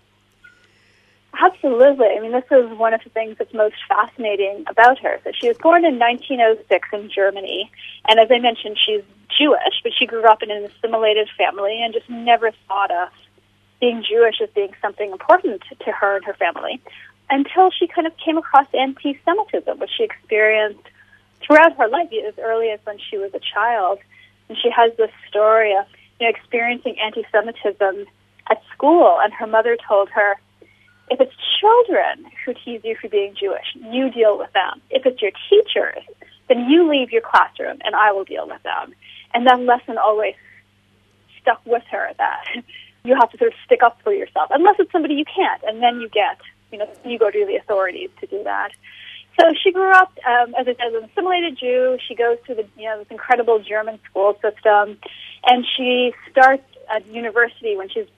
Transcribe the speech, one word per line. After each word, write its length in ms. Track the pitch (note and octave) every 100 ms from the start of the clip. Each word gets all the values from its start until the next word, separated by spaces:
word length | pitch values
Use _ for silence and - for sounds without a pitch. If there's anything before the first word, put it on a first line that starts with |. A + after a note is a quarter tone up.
| _ _ _ _ _ _ _ _ _ _ _ _ _ -
Absolutely. 640 | F4+ - C#4+ A#3 C#4 C4+ A3+ G#3
I 40 |
mean, 120 | A3+
this 120 | B3 B3+
is 280 | C4+ A#3 A3
one 160 | A3+
of 80 | A3+
the 80 | A#3
things 280 | A3+ A3 A3
that's 140 | G#3
most 240 | A3+ G#3+ - -
fascinating 760 | G3+ A3+ - A3 G3+ G3 G3+ -
about 320 | - A#3+ C4
her. 200 | - -
So 80 | -
she 160 | - A#3+
was 100 | A#3
born 260 | D#4+ E4+
in 140 | E4+ B3
nineteen 420 | A#3 B3 - B3+
oh 160 | A3+ A3 -
six 200 | F#3 -
in 180 | G#3 G#3
Germany. 580 | - G3 G3 F#3+ F#3 G#3+ - - - -
And 120 | A3
as 80 | A3
I 80 | B3
mentioned, 380 | A#3+ A#3 G#3+ G#3+
she's 180 | - G#3 - _ - -
Jewish, 440 | D4 G3+ - -
but 80 | A#3 A3
she 100 | B3+
grew 180 | A3+
up 180 | A3 A3
in 80 | G#3+
an 140 | G#3
assimilated 640 | G#3 - A3+ A3+ A3 G#3+ G#3 -
family 440 | F3+ F#3+ G3+ A3+
and 120 | A#3
just 160 | A3+ -
never 420 | A#3 A#3 A#3 A3+ - -
thought 240 | G3 G3
of 200 | F3 F3+ - _ _ _ _ _ _
being 240 | B3 A3+
Jewish 380 | G#3 A3 A3+ G#3+
as 80 | G#3+
being 200 | G#3 G3 -
something 300 | G#3 - G#3
important 500 | F#3 - F4+ C#4 G3+ - B3+
to 140 | -
her 240 | G#3 G3+ G3
and 80 |
her 80 | G3
family 460 | - F3 - - B3 - - - _ -
until 400 | C#4 C#4 - F#4
she 160 | - F4+
kind 200 | - D#4+
of 100 | -
came 220 | E4 D#4+
across 280 | D#4 C4+ C#4
anti-Semitism, 1040 | - C4+ C4+ C#4+ C#4 - F#4+ G#4 - - -
which 120 | - -
she 60 |
experienced 800 | A3 - _ G#3+ G#3+ G#3+ G#3+ G#3 - _ _ _ _ _
throughout 360 | - G3+ E4 -
her 120 | A3+
life, 200 | C#4 E4+ A3 G#3+
as 80 | G#3
early 320 | A3+ A3+ A3+
as 100 | G#3
when 140 | G#3+ G#3
she 200 | - G#3
was 140 | G3
a 40 | G#3
child. 640 | - G3+ A3+ A#3 F3+ G3 _ _ _ _ -
And 100 | -
she 100 | A#3+
has 260 | A#3+ A#3 A3+
this 160 | A3 - -
story 480 | G#3 G#3+ A3 G#3+ F#3+
of, 80 | G3 _ _ -
you 80 | A#3
know, 40 |
experiencing 680 | A3 - A#3 A#3 B3 B3 -
anti-Semitism 1080 | G#3+ A3 G#3+ A3 A3+ - G#3 F#3+ G3 G3 G3+ _ _ _ -
at 120 | A3 -
school, 480 | - C#4 E4+ A#3 E3+
and 100 | G#3+
her 120 | - A3
mother 300 | A3 A#3 A#3 -
told 220 | G3+ G3+
her, 320 | A3 G3+ G3 _ _ _ _ _ _ -
"If 100 | B3
it's 160 | C4 - - -
children 640 | G#4 A#4+ A#4 B3 E3+ - - -
who 100 | -
tease 260 | B3 - A3+
you 140 | A3 A3
for 120 | G#3
being 260 | G#3 G3+ G3+
Jewish, 280 | G3 - -
you 360 | - A3 A#3+ C4+
deal 280 | A#3+ G#3+ G3+
with 140 | -
them. 260 | G3+ - - _
If 140 | C4
it's 160 | C4 B3+
your 120 | G3 - -
teachers, 520 | G4+ G#4+ - - - - - - _ -
then 200 | B3 B3
you 180 | D#4+ E4
leave 240 | C#4+ B3
your 100 | A3+
classroom 560 | - - - - - -
and 100 | A3
I 160 | G#3 G#3+
will 140 | G3
deal 240 | F#3+ - D#3
with 140 | -
them." 320 | E3+ - - _ - - -
And 120 | A#3+ B3
that 140 | B3
lesson 380 | B3 B3 - A3+
always 360 | G#3 G#3+ G3+ - _ _ _ _ _ _ _ _ _ _
stuck 220 | - A3+ -
with 160 | A#3 -
her, 200 | G3+ - -
that 280 | G3+ - -
<laughs> 500 | A#3+ - - - _
you 100 | A#3+
have 160 | C4 A#3
to 60 | -
sort 160 | A3+
of 60 | - -
stick 160 | B3
up 180 | A#3 -
for 80 | -
yourself, 380 | G3 F#3+ - D#3
unless 260 | C#4 F#4 G4+
it's 120 | F4+
somebody 240 | F4 D4
you 120 | C#4+ D4+
can't, 360 | F#4+ C#4+ -
and 180 | - A3
then 180 | A#3+ A#3+
you 80 | A3+
get, 300 | G#3 F#3 - - _ _
you 60 | G#3
know, 100 | G#3+ -
you 140 | B3+ A#3
go 120 | G#3
to 160 | G#3 G3
the 100 | F#3
authorities 520 | - G3+ F#3+ E3 F#3 -
to 60 | -
do 160 | G3+
that. 260 | G3+ - - - - - - - _ -
So 140 | E4 D#4
she 80 | G4
grew 200 | F#4 F#4+
up, 280 | F#4 F#4 - B3+
um, 280 | A#3+ A#3+
as 120 | A#3+ B3+
I 80 |
said, 120 | A#3+ A#3+
as 60 |
an 100 | A3+
assimilated 540 | A3 - F#4 F4+ E4+ B3+
Jew. 400 | B3 B3 B3+ B3+ -
She 60 |
goes 240 | A#3 A#3 A#3 -
to 80 |
the, 120 | A3 G#3 -
you 80 | A3
know, 120 | G#3+
this 100 | G#3
incredible 480 | A3 - B3 A#3 A3
German 420 | G3+ G#3+ A3 A3 _
school 240 | F#3 G3 G3+
system, 560 | G#3+ - - G#3 G#3 G#3 - - - -
and 220 | B3 B3 B3 -
she 380 | B3+ B3 B3 - -
starts 340 | - C4 C4+ - _ -
at 160 | A3 G3+
university 680 | A3+ A#3 G#3+ A#3 - A3+ G3
when 140 | G3
she's 160 | A#3 G3+